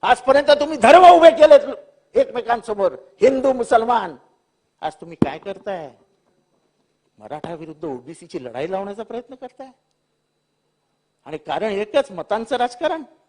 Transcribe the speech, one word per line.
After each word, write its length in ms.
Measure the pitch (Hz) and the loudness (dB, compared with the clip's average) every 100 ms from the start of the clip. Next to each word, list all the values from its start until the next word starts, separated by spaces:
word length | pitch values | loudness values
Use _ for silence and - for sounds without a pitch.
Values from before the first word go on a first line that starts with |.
| 190 | 0
आजपर्यंत 440 | 247 - 269 294 | -2 2 0 2
तुम्ही 280 | 294 294 302 | 0 0 0
धर्म 300 | 226 330 359 | 6 8 8
उभे 240 | 349 330 | 8 6
केलेत 280 | 330 302 285 277 240 - _ _ 220 | 6 6 6 4 -14 -18 _ _ -2
एकमेकांसमोर, 760 | 269 240 220 233 214 208 190 127 - _ | -2 -4 -6 -6 -6 -4 -4 -4 -20 _
हिंदू, 320 | 247 269 269 | 0 2 -2
मुसलमान. 640 | 262 233 240 226 240 190 127 _ _ _ _ _ _ | -2 0 0 0 -2 -4 -14 _ _ _ _ _ _
आज 120 | 156 - | -14 -12
तुम्ही 220 | 165 165 143 | -20 -8 -6
काय 120 | 156 | -6
करताय? 540 | 202 190 208 190 147 113 _ _ _ _ _ _ _ _ _ _ _ _ | -14 -16 -12 -12 -14 _ _ _ _ _ _ _ _ _ _ _ _ _
मराठा 340 | 107 147 156 | -16 -14 -14
विरुद्ध 320 | 170 156 151 165 | -16 -18 -14 -12
ओबीसी 420 | 127 123 165 170 | -12 -14 -20 -16
ची 160 | 170 | -16
लढाई 280 | 123 117 160 | -14 -10 -8
लावण्याचा 320 | 190 196 202 | -8 -10 -14
प्रयत्न 320 | 220 240 240 262 | -14 -16 -16 -20
करताय. 340 | 247 _ 262 247 _ _ _ _ _ _ _ _ _ _ _ _ _ _ 139 | -20 _ -20 _ _ _ _ _ _ _ _ _ _ _ _ _ _ _ -16
आणि 120 | 151 | -16
कारण 340 | 160 151 214 | -10 -8 -6
एकच, 400 | 196 208 302 - | -6 -4 -4 -4
मतांचं 440 | 180 151 208 226 247 | -10 -8 -8 -6 -4
राजकारण. 480 | 247 - 311 320 277 _ | -6 -6 -8 -8 -12 _